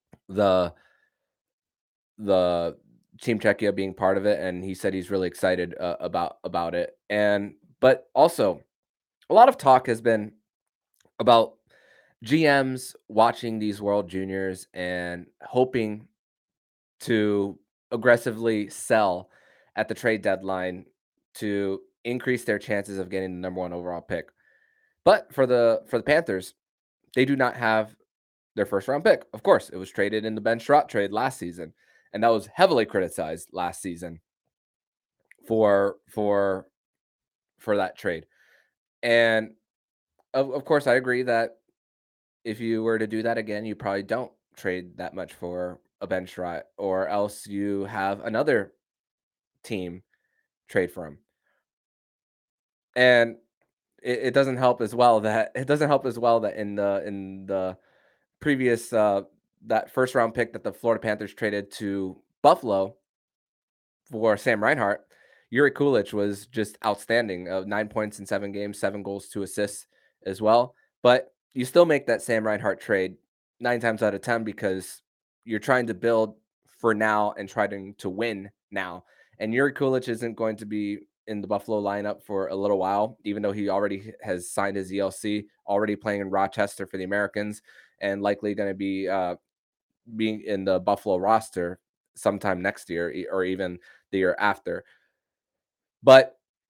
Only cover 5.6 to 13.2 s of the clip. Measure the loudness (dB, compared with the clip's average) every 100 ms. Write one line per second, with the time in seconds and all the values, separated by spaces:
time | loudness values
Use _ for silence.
5.6 | -2 -4 -6 -4 -4 -4 -4 -6 -6 -4
6.6 | -2 -2 -6 -8 _ 0 2 0 -2 -12
7.6 | _ _ 4 4 0 4 4 4 0 0
8.6 | _ _ _ _ _ _ _ 8 8 8
9.6 | 6 6 4 -2 2 0 -2 _ _ _
10.6 | _ _ _ _ _ _ 6 6 6 -2
11.6 | _ _ _ _ _ _ 0 2 4 4
12.6 | 2 -4 -10 -18 _ 4